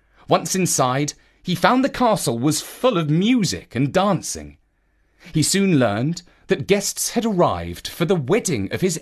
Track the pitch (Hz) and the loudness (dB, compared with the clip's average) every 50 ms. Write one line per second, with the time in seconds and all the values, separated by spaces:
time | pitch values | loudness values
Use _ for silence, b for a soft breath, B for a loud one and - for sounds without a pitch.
0 | b b b b b b 165 - - - - 190 180 - - - 135 123 127 139 | b b b b b b 0 2 2 0 -2 0 0 0 2 0 0 0 0 -2
1 | 147 143 - b b b b b b 185 175 - - - 247 262 262 - - - | -2 -4 -6 b b b b b b -6 -2 2 2 2 4 4 2 0 0 0
2 | 254 226 202 - - 151 117 117 127 156 151 - - - - - - 254 226 170 | 2 2 2 2 0 -2 -2 0 0 0 0 -2 -4 -10 -8 -2 0 0 2 0
3 | 160 143 151 170 196 233 262 240 190 - 95 80 - - - 120 139 131 - 185 | 0 2 2 2 4 2 2 2 2 -2 -4 -6 -10 -8 -4 -2 -2 0 2 2
4 | 196 208 180 - - - - 80 73 73 73 _ _ _ _ _ B B B B | 2 2 0 -2 -4 -8 -10 -10 -12 -16 -18 _ _ _ _ _ B B B B
5 | B B B B B B B 156 139 - - 196 196 190 170 135 120 104 101 110 | B B B B B B B -2 0 0 2 2 2 4 4 4 2 2 0 0
6 | 127 156 170 - - b b b b b 190 - - - 196 202 - - - - | -2 -2 -4 -6 -10 b b b b b -2 -2 2 2 2 2 0 -4 -6 -6
7 | - - - 240 208 233 202 175 165 127 92 87 85 87 87 - - - - - | -6 -4 -2 -2 -2 0 2 2 2 2 2 -2 -6 -8 -10 -10 -12 -10 -4 -2
8 | 170 160 196 170 127 117 - 254 - 190 143 104 95 - - - 170 190 160 160 | 0 0 0 0 0 0 0 0 0 -2 -4 -4 -4 -4 -4 -2 -2 -2 -2 -2